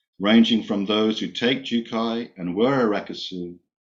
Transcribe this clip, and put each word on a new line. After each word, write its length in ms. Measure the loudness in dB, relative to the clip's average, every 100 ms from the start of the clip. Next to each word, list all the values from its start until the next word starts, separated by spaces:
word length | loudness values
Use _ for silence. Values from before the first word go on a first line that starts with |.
| _ _
ranging 420 | 4 6 6 2
from 240 | 0 -4 0
those 320 | 0 0 -2
who 80 | -6
take 380 | -2 -2 -2
Jukai 680 | -2 -4 -4 -4 -4 -4 -8 -10
and 180 | -6
wear 260 | 0 2 2
a 80 | 0
rakusu 680 | -2 -6 -12 -10 -10 -12 -14 _ _